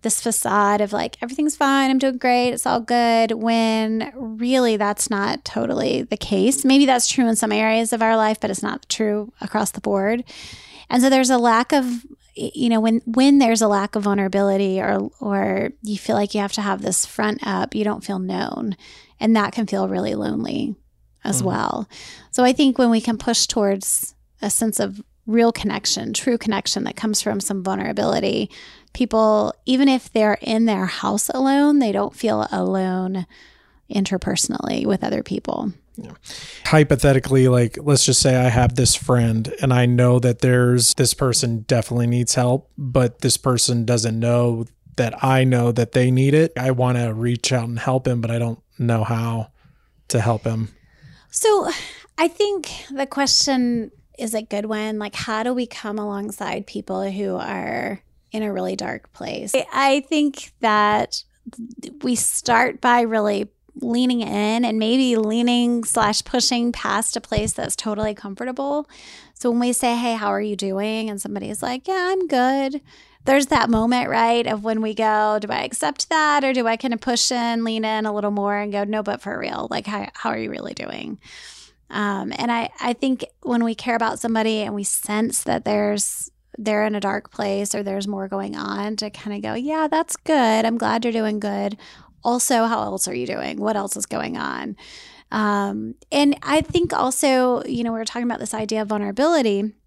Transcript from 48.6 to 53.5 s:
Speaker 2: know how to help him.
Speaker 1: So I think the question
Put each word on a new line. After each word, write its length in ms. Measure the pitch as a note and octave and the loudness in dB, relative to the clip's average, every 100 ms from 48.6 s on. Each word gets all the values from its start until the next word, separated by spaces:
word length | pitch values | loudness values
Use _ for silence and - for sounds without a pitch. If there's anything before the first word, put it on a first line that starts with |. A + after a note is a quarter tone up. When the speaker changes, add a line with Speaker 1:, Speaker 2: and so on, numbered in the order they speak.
| _ _ | _ _
Speaker 2:
know 240 | A#2+ A#2 | 0 2
how 440 | G#2+ A#2 A2+ A2+ A2 _ _ _ _ _ _ | 2 0 -2 -4 -6 _ _ _ _ _ _
to 120 | B2 | 0
help 240 | G#2+ A2+ | 2 0
him. 240 | - A2+ A2+ - _ _ - - _ | -2 -4 -6 -8 _ _ -20 -20 _
Speaker 1:
So 380 | - A4 G#4 - E4 - - - - | -2 2 2 2 -6 -10 -18 -20 -2
I 120 | E4 | -2
think 420 | E4+ G#4 G4+ D4 - - | 0 -2 0 -6 -12 -12
the 120 | C4+ C4+ | -6 -6
question 840 | - C4 - - | -2 2 2 2